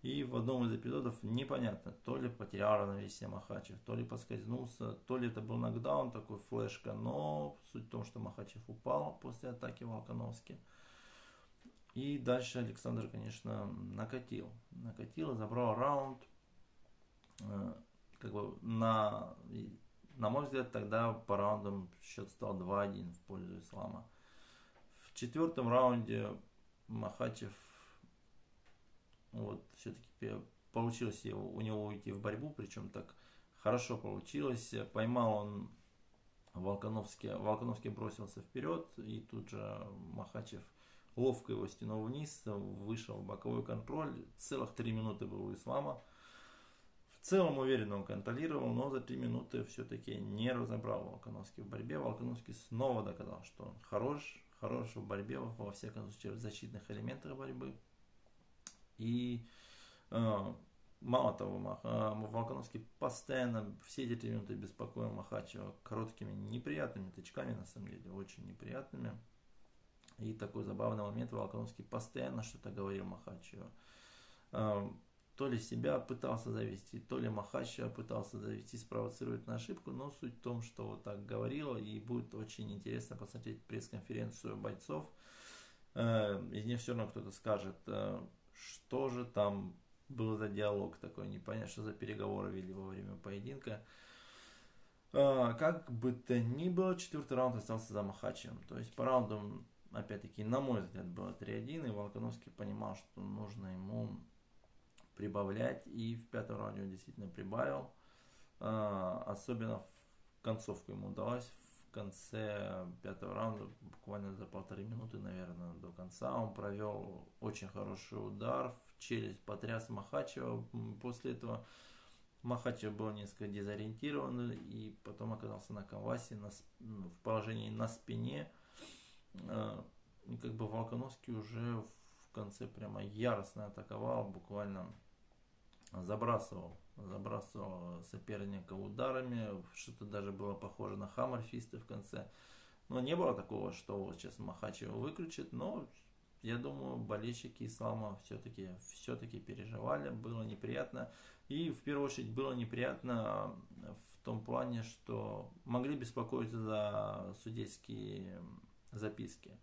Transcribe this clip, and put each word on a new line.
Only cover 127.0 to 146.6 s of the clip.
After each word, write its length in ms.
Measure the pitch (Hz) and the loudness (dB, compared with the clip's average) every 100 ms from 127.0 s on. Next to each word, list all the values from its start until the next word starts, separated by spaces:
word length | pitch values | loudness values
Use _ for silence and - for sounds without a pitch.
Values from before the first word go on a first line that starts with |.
| 90 | -8
в 80 | - | -4
положении 480 | 107 110 107 110 110 | 2 2 2 -2 -2
на 180 | 110 113 | 0 -2
спине. 640 | - - 113 120 143 151 - - - - - - - - | -2 -4 0 0 -2 -6 -12 -20 -16 -16 -16 -20 -20 -16
Э, 500 | - - 113 107 104 - - - - - | -10 -2 0 0 -4 -8 -16 -20 -18 -8
и 100 | 120 | -6
как 160 | 120 | -4
бы 160 | 113 107 | -2 0
Волконовский 640 | 113 113 120 131 - - | 0 0 -2 -4 -8 -4
уже 440 | 113 107 120 120 113 | -4 -2 -2 0 0
в 560 | - - - - - | -2 -12 -20 -20 -12
конце 340 | - 101 - 113 | -6 -6 -6 -8
прямо 360 | 98 107 104 | -6 -6 -4
яростно 640 | 101 104 120 110 101 107 104 | -4 2 4 4 0 -6 -6
атаковал, 640 | 101 101 107 117 120 104 | -8 -8 -2 2 2 2
буквально 640 | 92 - 101 101 95 90 - - - - - - - - - - | -4 -4 -2 -2 -2 -6 -10 -20 -20 -20 -20 -20 -20 -20 -20 -10
забрасывал, 840 | 92 90 107 117 113 - 95 87 - - - | -6 -2 2 4 4 2 -6 -8 -12 -16 -12
забрасывал 1040 | 101 101 104 107 - - 98 92 87 85 | -8 -6 -2 -4 -4 -6 -6 -4 -6 -8
соперника 720 | - - - 104 98 98 90 | -8 -10 -6 -4 -2 -4 -6
ударами, 880 | 95 101 101 131 131 127 120 107 98 90 | -6 -4 0 2 2 0 0 0 -4 -8
что-то 300 | - - 113 | -12 -12 -10
даже 280 | 104 104 98 | -4 -2 -2
было 220 | 98 101 | -2 -2
похоже 420 | 101 98 - 101 101 | -2 -6 -4 -4 -2
на 100 | 101 | -2
хаммерфисты 720 | - 127 123 113 120 117 120 | 2 2 2 -2 -6 -6 -10
в 80 | - | -8
конце. 440 | 104 - - - - - - - - - | -8 -6 -8 -8 -14 -20 -20 -20 -20 -2
Но 120 | 127 | 0
не 160 | 127 175 | 4 6
было 180 | 156 | 6
такого, 380 | 107 - 107 98 | 4 0 -2 -2
что 320 | 87 - 101 | -4 -4 -2
вот 120 | 98 - | -2 -6
сейчас 220 | 95 - | -8 -6
Махачева 580 | 101 90 107 107 107 110 | -6 -4 -4 -4 -4 -2
выключит, 560 | 135 156 165 - - | -2 -2 -4 -4 -4
но 360 | 120 185 220 - - - - - - | -2 -2 -2 -6 -14 -20 -20 -20 -8
я 160 | 113 | -2
думаю, 380 | 120 | 0